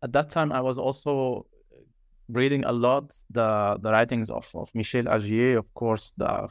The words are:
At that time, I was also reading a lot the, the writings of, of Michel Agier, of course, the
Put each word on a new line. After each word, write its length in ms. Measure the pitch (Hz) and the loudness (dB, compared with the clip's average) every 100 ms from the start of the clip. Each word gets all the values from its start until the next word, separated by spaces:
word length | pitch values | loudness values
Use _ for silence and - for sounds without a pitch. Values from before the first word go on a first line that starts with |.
At 100 | 135 | -2
that 180 | 139 147 | 0 0
time, 220 | 165 151 | 0 0
I 80 | 135 | 0
was 180 | 131 127 | -2 -2
also 680 | 131 139 147 139 131 123 - _ _ - _ _ _ _ - | -4 -4 -2 -2 -2 -4 -10 _ _ -20 _ _ _ _ -6
reading 360 | 117 135 139 | 0 2 2
a 80 | - | 0
lot 400 | 120 120 139 147 - _ | 2 2 2 -2 -18 _
the, 480 | 110 110 107 101 101 | 0 2 2 0 0
the 80 | 107 | 2
writings 380 | 110 120 120 110 | 4 4 0 -2
of, 180 | 107 - | -6 -10
of 140 | 82 78 | -12 -8
Michel 300 | 113 110 123 | -6 -2 -2
Agier, 540 | 120 110 101 110 127 117 | 0 0 2 2 4 2
of 140 | 104 | -2
course, 380 | - 117 110 - - | -4 -2 -2 -4 -4
the 320 | - - - | -2 -2 -6